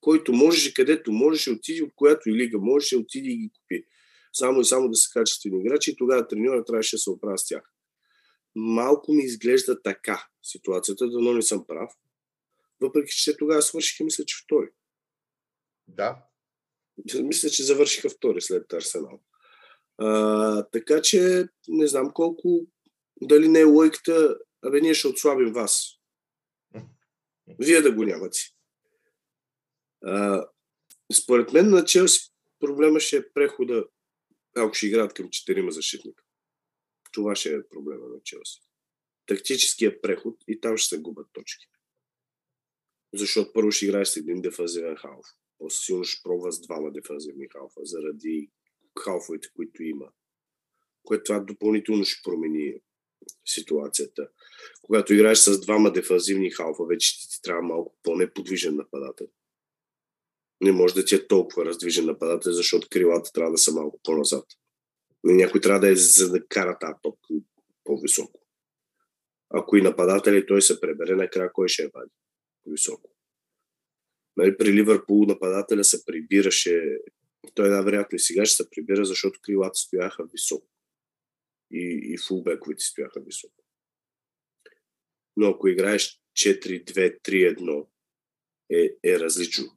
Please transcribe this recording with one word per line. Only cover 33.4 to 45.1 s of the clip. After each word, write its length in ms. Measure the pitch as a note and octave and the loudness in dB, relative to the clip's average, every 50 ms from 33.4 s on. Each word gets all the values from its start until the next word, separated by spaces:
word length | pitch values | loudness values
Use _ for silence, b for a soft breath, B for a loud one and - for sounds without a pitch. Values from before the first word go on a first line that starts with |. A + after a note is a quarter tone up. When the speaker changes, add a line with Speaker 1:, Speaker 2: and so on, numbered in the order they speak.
| C#3+ C#3 - - B2+ A#2+ B2 A2+ G#2 - _ _ _ _ _ _ _ _ _ _ _ _ _ | 0 0 0 -4 -4 -2 -2 -4 -4 -6 _ _ _ _ _ _ _ _ _ _ _ _ _
Speaker 1:
ако 180 | A#2+ A2+ A2 A2 | -2 -2 -2 -2
ще 120 | - - | -2 -4
играят 280 | G#2 G2+ A2+ A2 G2 - | 0 0 0 0 -2 -4
към 160 | - F2+ F2 | -10 -14 -10
четирима 420 | - - - - F#2+ F#2+ F#2 F2 D#2 | -10 -12 -6 -4 -4 -2 -2 -4 -6
защитника. 500 | D#2+ D#2 - - - - - - _ _ _ _ _ _ _ _ _ _ _ _ _ _ _ _ _ _ _ _ | -6 -8 -8 -8 -10 -14 -18 -20 _ _ _ _ _ _ _ _ _ _ _ _ _ _ _ _ _ _ _ _
Това 240 | - G#2 G#2 G2+ | -6 -6 -4 -4
ще 180 | - - D#2+ D2+ | -6 -6 -6 -6
е 140 | C#2+ C#2 _ | -8 -8 _
проблема 400 | - D#2+ C#2+ D2+ C#2+ B1 B1 B1 | -18 -16 -14 -12 -12 -12 -14 -18
на 120 | B1 A#1+ _ | -18 -18 _
Челси. 360 | - - - - - - _ _ _ _ _ _ _ _ _ _ _ _ _ _ | -18 -18 -18 -18 -20 -20 _ _ _ _ _ _ _ _ _ _ _ _ _ _
Тактическият 760 | - G2+ F#2+ - - C3+ B2+ - - - - A2+ G#2 F#2+ - - | -6 -6 -6 -4 -6 -2 0 0 0 0 0 0 -2 -2 -2 -6
преход 340 | - F#2+ F2 - A2+ A2+ _ _ - | -6 -6 -4 -6 -12 -12 _ _ -10
и 120 | A2 A2 | -10 -6
там 160 | - A2+ A2+ | -4 -4 -2
ще 200 | A2 - - - | -2 -2 -4 -4
се 60 | D#2 D#2 | -6 -10
губят 240 | E2+ - - - _ _ | -12 -16 -16 -20 _ _
точки. 340 | - - - - _ _ _ _ _ _ _ _ _ _ _ _ _ _ _ _ _ _ _ _ _ _ _ _ _ _ _ _ _ _ _ - | -20 -18 -18 -18 _ _ _ _ _ _ _ _ _ _ _ _ _ _ _ _ _ _ _ _ _ _ _ _ _ _ _ _ _ _ _ -8
Защото 380 | G2+ G#2 G2 - A2 G#2 - _ | -8 -6 -2 -2 -2 -2 -2 _
първо 180 | A2+ G#2+ G#2+ | 0 0 2
ще 140 | G2+ - G#2 | 0 0 0
играеш 240 | G2 G2 G2+ G2 - | 0 0 0 -2 -2
с 80 | - | -4
един 260 | E2 D#2 D#2 E2+ F#2 F2 | -6 -6 -6 -8 -6 -6
дефанзивен 540 | F2+ F2 - F2 E2+ E2+ F2 E2 E2 D#2 | -8 -6 -6 -8 -6 -6 -6 -8 -8 -10
халф. 300 | D2+ - C#2+ | -12 -16 -20